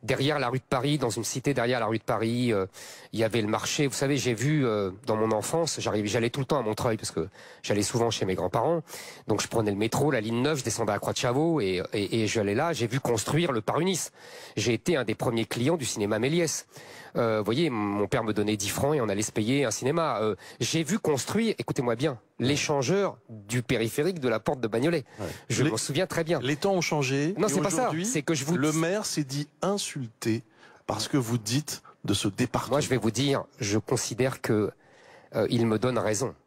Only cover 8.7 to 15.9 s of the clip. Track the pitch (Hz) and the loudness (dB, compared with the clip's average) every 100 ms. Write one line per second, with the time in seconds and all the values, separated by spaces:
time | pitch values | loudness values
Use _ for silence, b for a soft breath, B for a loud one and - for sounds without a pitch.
8.7 | 170 - B B B - 104 - 117 107 | 0 -4 B B B -2 -2 0 0 0
9.7 | 98 110 - 139 131 107 117 135 156 120 | 2 0 2 2 2 0 0 0 0 -2
10.7 | 107 110 101 - - 131 123 165 160 98 | -2 0 0 -2 -2 0 2 2 2 2
11.7 | 90 82 110 98 113 107 113 101 104 165 | 0 -2 -2 0 0 2 2 2 2 0
12.7 | 156 117 123 - 117 - 147 170 120 - | 0 -2 -2 0 0 0 0 2 0 0
13.7 | 120 175 180 - B B B B - 107 | 0 0 0 -4 B B B B -2 0
14.7 | 113 - 156 120 143 127 113 113 - 127 | 0 2 0 0 -2 0 0 -2 0 0
15.7 | 170 127 | 0 -2